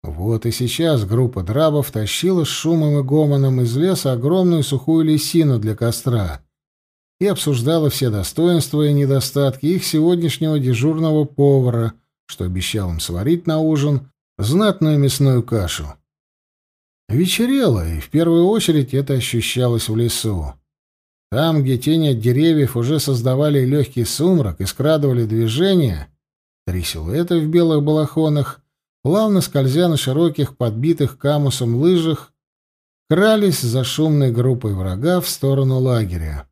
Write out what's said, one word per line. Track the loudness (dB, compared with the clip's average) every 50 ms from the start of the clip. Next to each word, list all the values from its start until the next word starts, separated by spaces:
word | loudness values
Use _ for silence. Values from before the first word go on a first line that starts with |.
Вот | -12 -12 -10 -6 -4 -2 -2 -2 -2
и | -4
сейчас | -4 -2 -4 -4 -2 -2 0 0 2 0 0
группа | 0 0 0 0 0 -2 -6
драбов | -6 -2 0 2 2 2 2 0 -2 -2
тащила | -4 -6 -4 -4 -4 -2 -2 0 0 0 0
с | -2
шумом | -4 -4 -2 0 2 2 2 2 2 0
и |
гомоном | 0 2 2 2 2 2 2 2 2 2 2 2
из | 0 0 0
леса | 0 0 0 0 0 -2 -2
огромную | -2 -2 0 0 2 2 2 2 2 2
сухую | 0 -2 -4 -4 0 0 2 2 4
лисину | 2 2 0 0 0 2 2 2 4 2 0
для | 0 -4 -2
костра | -2 -2 -2 -2 -2 -2 -2 0 0 -2 -4 -6 -10 _ _ _ _ _ _ _ _ _ _ _ _ _ _ _ _
и | -2
обсуждала | -2 0 0 0 0 0 0 0 0 0 2 0 0
все | 0 0 -2 -2
достоинства | -2 -2 -4 -4 -2 0 2 2 2 2 0 0 0 0 2
и | 2
недостатки | 2 2 2 2 2 0 0 -2 -2 0 0 0 -2 -2 -2
их | -2 -2 0 -2
сегодняшнего | -2 0 2 2 2 2 2 0 -4 -2 -2 -2 0 0 0
дежурного | 0 0 0 0 0 0 0 0 0 0 2 0 0
повара, | -2 0 2 4 4 4 4 2 2 0 0 -2 -2 -6 _ _ _ _ _ _
что | -20 -10 -8 -6
обещал | -6 -4 -4 -6 -4 -4 -4 -4 -4
им | -6 -6
сварить | -6 -6 -6 -4 0 0 0 0 0
на | -2 -2 0
ужин | 0 0 0 0 0 0 0 -2 -4 -8 _ _ _ _ _ -6
знатную | -4 0 0 2 2 0 0 0 0 2 2 2
мясную | 2 0 2 2 2 2 2 2
кашу. | 0 0 -2 -2 -2 -4 -6 -8 -10 -12 -14 _ _ _ _ _ _ _ _ _ _ _ _ _ _ _ _ _ _ _ _ _ _ -2
Вечерело, | 0 0 0 0 0 0 0 0 2 2 2 2 0 0 -2
и | -4 -6 -6
в | -8 -2
первую | 0 0 2 4 4 4 4
очередь | 4 2 0 0 2 0 0 0 0 -2
это | -4 -2 0 -2
ощущалось | -2 -2 -2 -2 -4 -4 -2 -2 0 0 0 0 0 -2 -2
в | -2
лесу. | -2 0 -2 -2 -4 -4 -4 -4 -4 -6 -8 -10 _ _ _ _ _ _ _ _ _ _ _ _ _ _ _
Там, | -2 0 0 2 0 0
где | 0 0 -2 -2
тени | 0 0 0 2 2 0
от | 0 0
деревьев | 0 0 2 4 2 2 4 2 0 0 0
уже | -2 -2 0 -2 -2
создавали | 0 -2 -2 0 0 0 0 0 0 2 2 2 2
легкий | 2 0 0 -2 -2 -2 -4 -4
сумрак | -4 -2 0 0 2 2 2 0 -2 -4 _
и | -8
скрадывали | -8 -4 -2 0 0 2 2 2 0 0 0 -2
движение, | 0 0 0 0 0 0 0 0 2 2 2 2 0 -2 -6 -10 _ _ _ _ _ _ _ _ _ _ _ _
три | -6 -6 -6
силуэта | -6 -6 -8 -8 -8 -4 -4 -4 -2 0 0 0
в | 0
белых | 2 2 4 4 4 2 2 2
балахонах, | 2 2 2 0 0 0 0 0 2 2 0 -2 -4 -8 _ _ _ _ _ _ _ _ _
плавно | _ 0 0 2 2 4 2 2
скользя | 0 0 0 0 0 2 2 2 2 2
на | 2
широких, | 0 0 0 0 2 0 0 0 -2 -4 -4 -2
подбитых | _ -4 -4 -2 -2 0 -2 0 0 0 -4 -4 _
камусом | -2 -2 0 2 0 0 -2 -2 -2 -2 0
лыжах, | 2 2 2 2 2 2 0 -4 -4 -8 _ _ _ _ _ _ _ _ _ _ _ _ _ _ _ _ _
крались | 2 2 4 4 4 4 2 0 0 0
за | -2 -2 -2 -2 -2
шумной | -4 -2 -2 0 2 2 2 2 2
группой | 2 0 0 0 0 0 -2 -4 -4
врага | -4 -4 -4 -4 -2 0 0 0 0
в | -2 -4
сторону | -8 -4 -2 0 0 2 2 0 0 0
лагеря. | 0 0 0 0 0 -2 -4 -6 -6 -6 -8 -8 -12 _